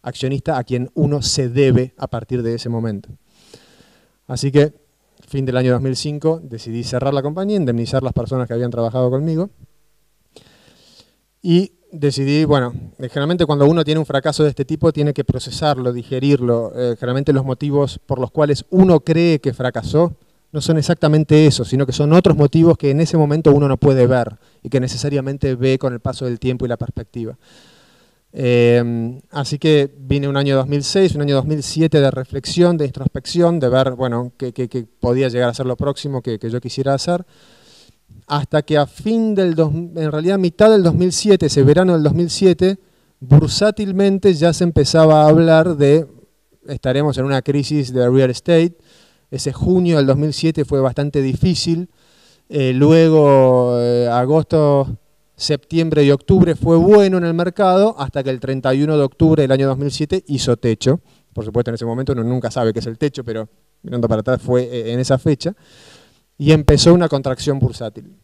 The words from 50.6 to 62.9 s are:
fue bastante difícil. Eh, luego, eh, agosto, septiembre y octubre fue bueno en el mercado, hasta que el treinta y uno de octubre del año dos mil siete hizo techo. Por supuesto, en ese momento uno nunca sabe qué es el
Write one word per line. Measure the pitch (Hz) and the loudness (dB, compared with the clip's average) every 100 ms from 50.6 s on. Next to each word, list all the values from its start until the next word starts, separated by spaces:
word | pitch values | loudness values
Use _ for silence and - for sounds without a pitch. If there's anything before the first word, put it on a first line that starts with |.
| 135 | -2
fue | 139 | 0
bastante | 131 120 143 143 | 0 -2 -4 -2
difícil. | 135 127 190 175 165 165 180 _ _ _ _ _ _ | -2 0 0 0 -2 -4 -6 _ _ _ _ _ _
Eh, | 147 131 | -2 -2
luego, | 127 147 165 165 156 147 135 131 127 123 123 | 2 4 6 6 6 6 6 6 4 2 0
eh, | 120 120 120 | 0 0 0
agosto, | 120 127 156 151 160 147 139 127 113 _ _ _ _ | 0 2 0 2 0 2 2 -2 -8 _ _ _ _
septiembre | - 147 _ 165 165 151 | -6 -6 _ -2 0 2
y | 139 | 4
octubre | 139 - 190 175 156 | 2 2 2 2 0
fue | - 165 | 2 4
bueno | 175 208 196 185 | 6 6 6 2
en | 170 | 0
el | |
mercado, | 165 175 175 190 185 208 220 | -2 -2 0 2 4 2 0
hasta | 131 143 | -6 -4
que | 135 | -4
el | 131 | -6
treinta | 131 135 131 | -6 -4 -2
y | 135 | 0
uno | 151 151 | 0 0
de | |
octubre | 135 _ 165 156 | 0 _ 2 2
del | 135 | 2
año | 135 135 | 2 0
dos | 131 | -2
mil | 143 | -4
siete | - 151 185 - | -6 -4 -4 -4
hizo | 139 - 120 | -4 -2 -2
techo. | 117 110 127 170 _ _ _ | 0 0 0 -2 _ _ _
Por | - 110 | -12 -6
supuesto, | 110 120 | -4 -4
en | 117 | -6
ese | 117 | -6
momento | 117 135 | -6 -4
uno | 127 | -4
nunca | 113 127 117 | -4 -4 -4
sabe | 131 113 | -2 -2
qué | 110 | -2
es | |
el | 117 | -8